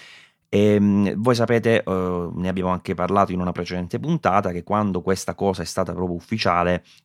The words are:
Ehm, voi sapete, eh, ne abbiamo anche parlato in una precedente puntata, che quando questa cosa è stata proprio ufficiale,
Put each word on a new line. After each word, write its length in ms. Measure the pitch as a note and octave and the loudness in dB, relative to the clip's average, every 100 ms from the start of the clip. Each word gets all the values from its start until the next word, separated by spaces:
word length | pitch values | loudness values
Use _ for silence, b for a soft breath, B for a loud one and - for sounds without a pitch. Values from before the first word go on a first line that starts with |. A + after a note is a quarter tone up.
| B B B B - | B B B B -2
Ehm, 640 | G#2 G#2 G#2 G2+ G2+ G2 G2 | 2 4 4 4 2 0 0
voi 200 | A#2+ A#2 | 0 2
sapete, 480 | A2+ A#2 A2+ A2+ | 2 2 2 2
eh, 460 | - F#2+ F#2 F2+ E2+ | 0 -2 -2 -4 -4
ne 160 | E2+ F#2 | -4 -4
abbiamo 220 | F#2 F2+ | -2 -2
anche 240 | F2+ - F2 | -4 -4 -4
parlato 360 | F2+ G2+ F#2 | 0 2 2
in 80 | F2+ | 0
una 140 | F2+ | -4
precedente 440 | F2 E2+ F2+ F2+ A#2 | -4 -6 -6 -6 -6
puntata, 540 | C#3 E3+ F#2 G2 F#2+ | -2 0 2 2 0
che 120 | F2 | -4
quando 380 | - B2+ G#2 F2+ | -2 -2 0 -2
questa 340 | F#2 F#2+ - E2+ | -2 -2 -4 -2
cosa 260 | G2+ F2+ | -2 -2
è 40 | E2 | -4
stata 280 | - F2+ | -4 -4
proprio 240 | F2 F2+ E2+ | -4 -4 -6
ufficiale, 640 | - A2 F#2+ F2 F2 F2+ b b | -6 -2 2 2 2 0 b b